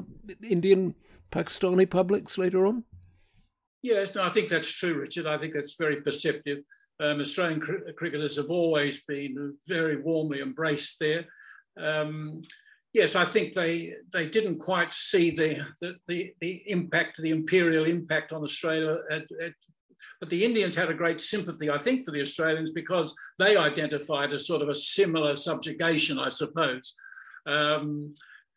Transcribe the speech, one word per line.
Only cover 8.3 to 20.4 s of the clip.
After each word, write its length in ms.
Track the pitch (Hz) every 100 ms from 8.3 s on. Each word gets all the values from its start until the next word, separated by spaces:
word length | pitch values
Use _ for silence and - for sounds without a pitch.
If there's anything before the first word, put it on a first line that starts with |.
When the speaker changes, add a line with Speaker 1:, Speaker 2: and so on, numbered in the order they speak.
| 147
Speaker 2:
have 120 | 143
always 540 | 175 165 151 143 143
been 520 | - 143 143 131 143 143 -
very 340 | 175 160 139
warmly 400 | 147 165 156 139
embraced 560 | 135 131 160 147 - -
there. 260 | 151 160 165 - - - _ -
Um, 640 | 156 156 151 156 151 160 - - _ _ _
yes, 240 | 220 165 185
I 80 | 175
think 280 | 220 180
they, 400 | 185 165 170 170 - -
they 160 | 180 156
didn't 300 | 214 214 160
quite 340 | 170 185 170
see 360 | - - 190 170
the, 340 | 160 156 143 147 -
the, 160 | 175 - -
the, 260 | 175 - -
the 220 | 165 185 208
impact, 540 | 185 - 170 165 -
the 80 | 160
imperial 560 | 160 156 185 170 160 160
impact 480 | 170 160 156 151
on 80 | 160
Australia. 540 | 147 - 170 160 156 160 156
At, 140 | 156 - 160
at, 100 | 170 - _ _ _ _ - -
but 100 | 160
the 140 | 175